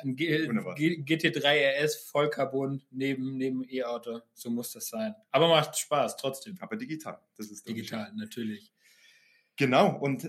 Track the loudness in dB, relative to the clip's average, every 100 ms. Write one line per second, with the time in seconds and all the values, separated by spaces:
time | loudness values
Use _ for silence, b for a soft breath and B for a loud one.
0 | -6 -2 0 0 0 -2 -4 0 0 0
1 | 0 2 2 2 4 4 4 2 0 -2
2 | -4 0 2 2 -2 0 -2 -4 _ -4
3 | -2 -2 -4 -2 -2 -2 -4 -4 -4 -4
4 | -6 -10 -12 _ -6 -4 -6 -10 -10 -4
5 | -6 -6 _ 4 8 6 4 -2 0 2
6 | 2 0 -4 -6 -12 -12 -8 -8 -6 -8
7 | -8 -14 _ -16 -14 -14 -8 -8 -6 -8
8 | -8 -10 -10 -8 -6 -8 -12 _ b b
9 | b b b b b 0 4 6 6 4
10 | 0 -2